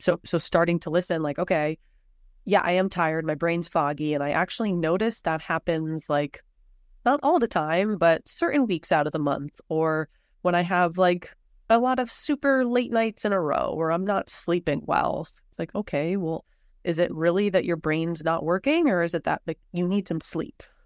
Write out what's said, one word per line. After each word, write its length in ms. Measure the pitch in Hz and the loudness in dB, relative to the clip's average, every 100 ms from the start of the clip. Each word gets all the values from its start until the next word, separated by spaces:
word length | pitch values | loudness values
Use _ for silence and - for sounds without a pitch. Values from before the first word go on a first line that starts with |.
so, 200 | - 165 | 0 0
so 140 | - 170 | 0 -4
starting 400 | - 170 170 170 | 0 2 2 0
to 100 | - | 0
listen, 320 | 170 175 165 | -2 0 -2
like, 160 | 151 143 | -2 -2
"Okay, 400 | - 165 151 160 _ _ _ _ - _ | 0 0 0 -4 _ _ _ _ -20 _
yeah, 160 | - 190 | 0 2
I 100 | - | 4
am 180 | 180 190 | 2 2
tired, 340 | 175 160 160 | 0 0 0
my 120 | 160 151 | -2 0
brain's 320 | 170 170 165 | 0 0 -2
foggy, 440 | 165 143 147 151 | 0 0 -2 -2
and 100 | 147 | -2
I 100 | 143 | 0
actually 400 | 156 185 - 220 | -2 -2 -2 -2
notice 500 | 175 160 185 226 - | 0 0 2 0 -2
that 180 | 175 160 | -4 -4
happens, 720 | - 160 - 165 156 160 - | -2 -4 -2 -2 -2 -6 -2
like, 340 | 147 147 - _ _ _ _ _ - 240 | -2 -2 -8 _ _ _ _ _ -4 0
not 140 | 285 | 2
all 160 | 277 339 | 2 2
the 100 | - | 2
time, 480 | 170 156 170 208 202 | -2 0 0 0 2
but 320 | 165 160 - | 4 4 -2
certain 380 | - 339 294 233 | -4 0 2 0
weeks 260 | 170 - | -2 0
out 140 | 160 147 | 2 2
of 60 | |
the 60 | 156 | 0
month, 420 | 143 139 143 - - | -2 -2 -6 -12 -4
or 400 | 160 160 156 156 _ _ _ | 0 0 0 -4 _ _ _
when 120 | 180 | 0
I 60 | 175 | 2
have, 380 | 175 180 175 175 | 2 2 2 4
like, 360 | 180 180 - - _ _ - | 2 2 -4 -20 _ _ 2
a 80 | 233 | 2
lot 200 | 247 254 | 4 0
of 120 | 240 | -2
super 560 | - - 285 277 262 247 | -4 -4 0 2 2 2
late 260 | 240 240 | 0 0
nights 320 | 226 226 214 | 0 0 -2
in 80 | 214 | 0
a 80 | 196 | 0
row 320 | 151 - - | 0 0 0
where 180 | 156 160 | -2 0
I'm 120 | 170 | 0
not 240 | 190 196 - | 0 -2 -4
sleeping 540 | - - 175 - - | -6 -2 0 0 -4
well." 360 | - - - - | 0 0 0 -4
It's 360 | 160 - _ - | -8 -16 _ -10
like, 160 | 165 | -6
"Okay, 420 | 202 208 143 160 196 | -6 -4 -2 -2 -2
well, 280 | 165 160 - _ _ _ | -2 -6 -8 _ _ _
is 160 | - 165 | -4 0
it 160 | 175 | 0
really 340 | 156 165 180 208 | 2 2 2 2
that 160 | 180 | 2
your 120 | - 165 | 0 -2
brain's 460 | 160 156 165 160 | 0 0 -2 -2
not 220 | 160 165 | -2 -2
working, 460 | 151 185 269 320 302 | 0 0 2 2 4
or 120 | 180 | 2
is 120 | 170 | 0
it 100 | 165 | -2
that, 160 | 160 156 - | -4 -4 -6
like, 140 | 160 _ | -8 _
you 160 | 175 180 | -4 0
need 180 | 202 190 | 0 -2
some 140 | 160 | -4
sleep?" 420 | - 165 160 - - _ | -4 -6 -8 -12 -20 _